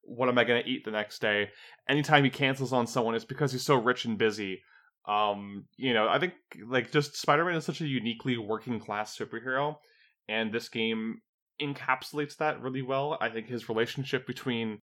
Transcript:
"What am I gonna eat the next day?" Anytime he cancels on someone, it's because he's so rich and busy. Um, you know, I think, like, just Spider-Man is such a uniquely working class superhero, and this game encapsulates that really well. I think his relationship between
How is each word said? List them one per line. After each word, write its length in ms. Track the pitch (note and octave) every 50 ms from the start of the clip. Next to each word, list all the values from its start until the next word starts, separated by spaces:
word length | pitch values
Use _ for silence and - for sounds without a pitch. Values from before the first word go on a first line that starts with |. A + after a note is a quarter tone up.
"What 260 | _ - - A#2 B2+ B2
am 120 | B2 B2
I 40 | A#2
gonna 200 | A#2 A#2+ A#2+ A#2
eat 200 | - C3 B2+ -
the 60 | G#2+
next 280 | G#2+ G#2+ G#2 G#2 - -
day?" 320 | - A2 G#2 G#2 G#2 G2+ - - - - - _ _ -
Anytime 360 | C3+ D3 D3 D3 D#3 C#3+ C#3
he 80 | C3
cancels 420 | A2 - C#3 C3 C3+ C3 C3+ A#2+ C3
on 140 | B2+ A#2 A#2
someone, 260 | - C3+ A#2 A2+ A2+
it's 100 | A2+ A2+
because 280 | _ C3 - D3 C#3
he's 100 | B2 B2+
so 140 | B2+ - D3
rich 300 | B2+ A2 B2 B2 - -
and 120 | A#2 A2 -
busy. 460 | A2+ A2 G#2 G#2+ G#2 F#2+ F#2 - _ _ _ - _ _ _ _ _ -
Um, 580 | G#2 G#2 G#2+ G#2 G2+ G2+ G2+ G2+ G2+ G2+ - _ _ -
you 160 | B2+ C3 A#2+
know, 160 | A2 G#2+ A2
I 80 | F2+ C#3
think, 160 | D#3+ F3+ F3 - _ _ - - G2+
like, 260 | A#2 B2+ B2+ A#2 -
just 240 | - D3+ C#3+ C#3+ -
Spider-Man 380 | - - - D3 D3 E3 F3+ F3
is 120 | D#3+ D3+
such 160 | - D3 -
a 60 | E3 D3
uniquely 520 | C3+ B2 G#2+ A#2 A#2 - - C3+ B2 A#2
working 400 | G#2+ G2+ A2 G#2+ - - A#2+ G#2+
class 360 | - - G#2 G#2 G#2+ - -
superhero, 600 | - A2+ - - A#2 A#2 C3 C3 C3+ C#3+ D3 D#3 - _ _ _ _ _ _ _ _ _ -
and 240 | G#2+ A2 A2+ A2
this 160 | G#2 A#2 - -
game 540 | - A#2 A2+ A2+ A2+ A2 A2 A2+ A2 - _ _ _ _ _ _ _ _
encapsulates 760 | D3 C#3+ C#3 - - - C3 C3 - - - D3 D3 C#3+ - -
that 220 | D#3 D3+ C#3 C3+
really 220 | A#2+ C3 C3 C3
well. 380 | C3 B2 C3+ C3+ C#3 D3 D3+ -
I 80 | - A#2
think 200 | A2 A2+ G#2+ -
his 200 | B2 A#2 A2 -
relationship 560 | A2+ A2 A#2+ A#2+ - - C3+ C3+ - B2+ -
between 540 | - B2 - - C3+ A#2+ A#2 A2+ A2 G#2+ G#2 _